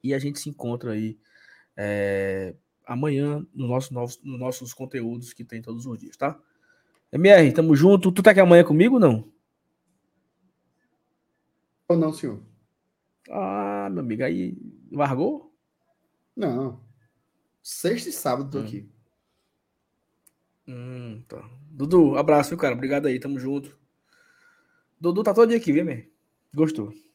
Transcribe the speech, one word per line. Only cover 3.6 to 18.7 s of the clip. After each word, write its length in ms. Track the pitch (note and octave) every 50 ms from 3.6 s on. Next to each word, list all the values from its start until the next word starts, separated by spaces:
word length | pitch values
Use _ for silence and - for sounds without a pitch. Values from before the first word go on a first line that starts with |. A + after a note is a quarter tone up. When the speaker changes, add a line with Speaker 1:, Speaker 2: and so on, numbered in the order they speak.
| C3+
Speaker 1:
nosso, 280 | A#2+ B2 C3 C3 C3+ C3
novos, 260 | B2 A#2+ A#2+ B2 - _
nos 160 | C#3 C3 B2
nossos 360 | B2+ B2+ B2 - C3 A#2+ -
conteúdos 580 | _ C3+ B2+ - C3 A#2 A2+ A#2+ A#2+ B2 A#2+ -
que 100 | _ A#2+
tem 200 | - A#2+ A2+ A2+
todos 240 | A2+ A2+ A#2 B2
os 120 | C3+ A#2 A2
dias, 160 | - - -
tá? 240 | _ C3+ C#3+ E3 - _ _ _ _ _ _ _ _ _ _ _ _ _ _
M 160 | - C3+ E3+ G3
R, 220 | G3+ F#3 D#3+ C#3 A2+
tamo 200 | - D#3+ D#3+ D3+
junto. 380 | C3+ D3+ F#3 G3+ F#3+ F#3 F#3+ F3+
Tu 100 | - F#3
tá 100 | A3 G3+
aqui 80 | F#3+
amanhã 220 | F#3+ F3 F3 E3+ F3
comigo 340 | - D3+ D#3 F#3 A#3+ C4+
ou 40 | B3
não? 320 | G3+ D3 A2+ A2 A2 - _ _ _ _ _ _ _ _ _ _ _ _ _ _ _ _ _ _ _ _ _ _ _ _ _ _ _ _ _ _ _ _ _ _ _ _ _ _ _ _ _ _ _ _ _ _ _ _ _ _ _ _
Speaker 2:
Ou 80 | F3
não, 160 | E3+ D#3+ D#3 D3+
senhor? 300 | - - C3+ A2 G#2 - _ _ _ _ _ _ _ _ _ _ _ _ _ _ _ _ -
Speaker 1:
Ah, 580 | - - F#3+ F#3+ G3 G3+ G3+ G3+ G3+ G3+ G3+ G3+
meu 100 | F#3+ F3
amigo, 220 | C#3+ A#2+ - A2 C3
aí 360 | - - - - - - - - - - - _ - -
largou? 580 | C#3+ D3 C#3 C3 B2+ D#3+ A#3 D4+ C#4+ - _ _ _ _ _ _ _ _ _ _ _ _ _ _ _ _ _ _
Speaker 2:
Não. 480 | - G3+ D#3 B2 B2+ C3+ C3 A2+ - - _ _ _ _ _ _ _ _ _ _ _ _ _ _ _ _
Sexta 480 | - - - - F3 A3 A#3+ - F4+
e 20 | -
sábado 380 | - - C#3+ B2 C3 C#3 C3+
tô 80 | C#3 C#3
Speaker 1:
Hum. 40 | A2+
Speaker 2:
aqui. 240 | G#2+